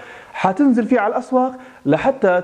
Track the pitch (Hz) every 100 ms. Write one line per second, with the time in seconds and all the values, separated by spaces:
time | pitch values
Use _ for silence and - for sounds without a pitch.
0 | - - - - 185 190 285 233 220 247
1 | 208 - 254 254 262 262 - - 135 156
2 | 254 269 196 180